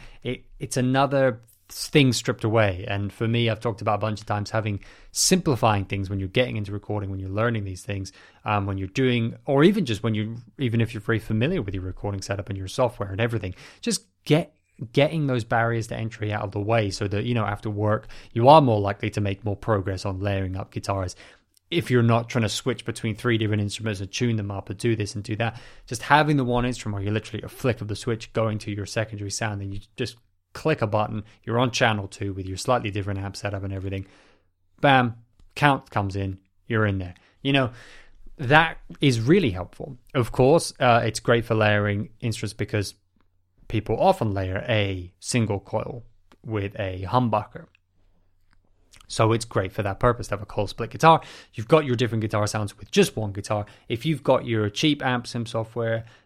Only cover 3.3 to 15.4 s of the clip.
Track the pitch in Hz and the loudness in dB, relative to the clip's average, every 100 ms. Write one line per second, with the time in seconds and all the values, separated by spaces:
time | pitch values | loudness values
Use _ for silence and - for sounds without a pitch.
3.3 | 117 117 110 120 98 107 104 107 104 - | 2 0 0 -4 -2 -2 0 -2 -4 -4
4.3 | 104 101 113 107 101 - - - - - | -4 -2 -2 -2 -4 -8 -20 -10 -2 2
5.3 | 185 170 123 117 101 95 98 95 101 92 | 4 2 2 4 2 0 -4 -4 -4 0
6.3 | 123 127 113 98 101 - 104 98 95 95 | 2 2 0 -6 -8 -6 -6 -4 -6 -6
7.3 | 101 117 113 98 92 - 98 95 - - | -2 0 0 -4 -8 -6 -6 -6 -12 -20
8.3 | _ 110 104 98 95 95 - 131 120 113 | _ -2 0 0 -4 -4 0 2 2 0
9.3 | - - 139 165 214 135 104 113 107 107 | -4 0 6 6 4 0 -2 -2 -2 -4
10.3 | 117 - - 127 117 113 110 - 110 - | -8 -14 -4 -2 0 0 -2 -2 -2 0
11.3 | 110 131 180 98 95 92 - 101 98 - | 0 0 -2 -4 -6 -8 -8 -6 -6 -6
12.3 | 101 98 95 95 - 123 - 95 98 117 | -6 -6 -8 -6 0 0 0 -6 -2 -2
13.3 | 113 92 - - - 233 196 - _ - | -2 -6 -10 -16 -8 -4 -4 -6 _ 2
14.3 | 151 - _ _ - 117 143 143 160 143 | 2 2 _ _ -16 -4 2 2 2 0
15.3 | 123 | -2